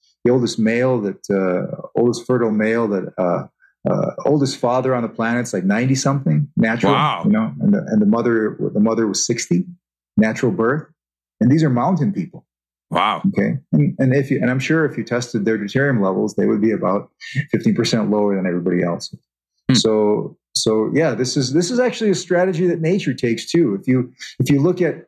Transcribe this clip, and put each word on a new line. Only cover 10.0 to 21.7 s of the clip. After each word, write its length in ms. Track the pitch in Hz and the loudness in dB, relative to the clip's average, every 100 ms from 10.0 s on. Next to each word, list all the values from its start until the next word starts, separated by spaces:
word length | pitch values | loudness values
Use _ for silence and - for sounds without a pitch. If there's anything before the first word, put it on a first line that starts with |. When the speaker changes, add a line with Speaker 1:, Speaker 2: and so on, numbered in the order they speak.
| _ - | _ 0
Speaker 1:
natural 340 | 110 113 123 | 0 0 -2
birth. 340 | 92 113 151 - _ _ _ _ - | 0 0 -2 -6 _ _ _ _ 0
And 100 | 123 | 2
these 140 | 156 | 4
are 60 | 156 | 4
mountain 420 | 120 143 180 107 | 2 0 0 0
people. 340 | 95 80 - - _ _ _ - | -2 -6 -12 -20 _ _ _ -6
Speaker 2:
Wow. 300 | - 101 90 98 | -2 0 0 -2
Speaker 1:
Okay. 300 | 98 107 131 - | 0 -2 -4 0
And, 240 | 160 143 - | 2 2 2
and 160 | 131 | 2
if 160 | 135 131 | 2 0
you, 80 | 123 | 0
and 100 | 120 | 0
I'm 80 | 131 | -2
sure 240 | - 160 | 0 0
if 140 | 147 120 | 0 -4
you 60 | 107 | -4
tested 400 | 120 120 110 101 | -4 -2 -2 -2
their 120 | 113 | -2
deuterium 460 | 101 131 143 123 | -2 0 2 2
levels, 320 | 98 95 107 104 | 0 0 -2 0
they 100 | 101 | 0
would 140 | 110 | 2
be 120 | 110 | 0
about 380 | 101 92 101 - _ - 131 - | 0 0 -2 -6 _ -10 -8 -4
fifteen 220 | 107 117 | -2 0
percent 360 | 107 110 117 104 | 0 0 0 0
lower 240 | 107 104 98 | 2 2 0
than 100 | 92 | -2
everybody 380 | 87 87 90 | -2 0 0
else. 320 | 87 85 - - _ _ _ _ - | 0 -4 -8 -18 _ _ _ _ 0
Speaker 2:
Hmm. 60 | 123 | 2
Speaker 1:
So, 600 | 110 107 104 107 - - _ - | 2 2 2 0 -4 -12 _ -4
so 360 | - 110 110 | 0 0 0
yeah, 200 | 135 160 110 | 0 0 -2
this 220 | 127 151 | -2 -2
is, 160 | 123 | 0
this 180 | 143 175 | 0 0